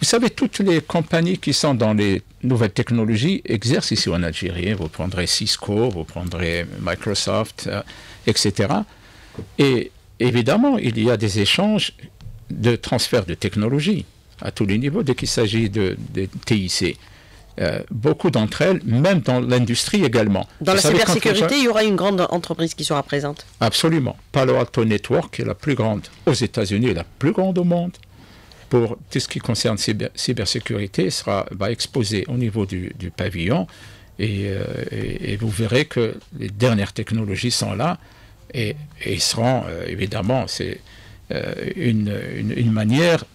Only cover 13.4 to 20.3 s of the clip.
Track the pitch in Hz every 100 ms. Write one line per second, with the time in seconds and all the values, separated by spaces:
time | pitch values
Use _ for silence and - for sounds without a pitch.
13.4 | 101 104 107 143 156 190 98 - - -
14.4 | - - 104 107 139 185 127 123 120 -
15.4 | 110 113 110 107 92 101 - 95 95 92
16.4 | - 110 90 - 90 - - - - -
17.4 | - - 82 50 - 110 139 156 180 120
18.4 | 107 - 165 185 - 120 170 185 123 127
19.4 | 123 123 117 113 - 208 147 117 107